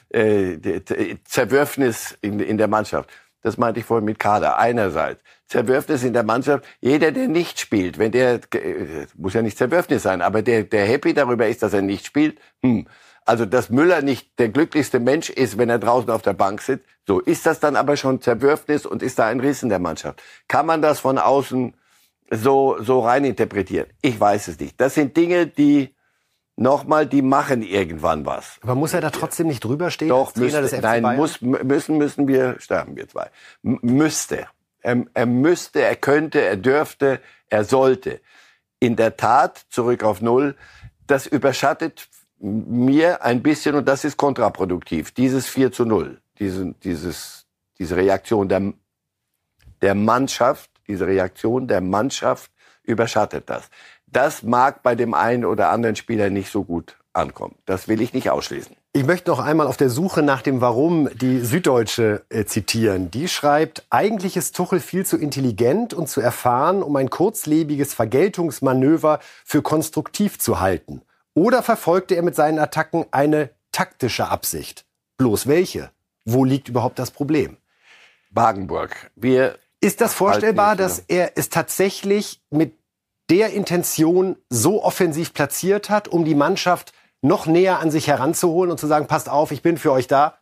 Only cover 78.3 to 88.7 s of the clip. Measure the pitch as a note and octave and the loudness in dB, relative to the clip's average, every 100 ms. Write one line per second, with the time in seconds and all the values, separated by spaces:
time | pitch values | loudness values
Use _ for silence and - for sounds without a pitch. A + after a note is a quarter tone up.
78.3 | G#2+ A#2 G2 F#2+ E2 D#2+ - - _ A#2 | 0 0 0 -6 -6 -6 -10 -18 _ 2
79.3 | B2+ C3 - _ _ G3+ - A3+ - F#3+ | 4 2 -2 _ _ -2 2 -2 2 2
80.3 | G#3 G#3+ G#3+ G#3 G3+ F#3+ E3+ - F3+ E3+ | 4 2 2 2 2 -2 -4 -2 0 0
81.3 | - - E3 D#3+ - G3 - G3 G#3 G3 | -2 -2 -2 -2 0 -2 -2 -2 -2 -2
82.3 | - _ D3 D#3+ - _ _ _ _ - | -12 _ -2 -2 -4 _ _ _ _ 0
83.3 | F3 A3 G3+ F#3 F3 D#3 - D#3+ F3+ F#3+ | 2 2 -2 -2 -2 -2 2 2 4 0
84.3 | - _ A#2+ B2+ G#3 F#3 - F3+ D3+ D#3+ | -4 _ 0 2 2 0 0 0 0 -6
85.3 | - C#3+ - F3 G3+ G3+ G#3 G#3 F3 D#3 | -2 -4 -2 0 -2 0 -2 0 0 2
86.3 | D3 C#3+ F#3+ F#3 E3+ - _ _ _ C3+ | 2 2 0 0 0 -2 _ _ _ 0
87.3 | G3+ D#3+ E3 F#3 E3+ E3 D3+ - C3+ C3+ | 0 2 4 4 2 0 -2 0 0 0
88.3 | E3 F3+ E3 F3+ | 0 0 2 0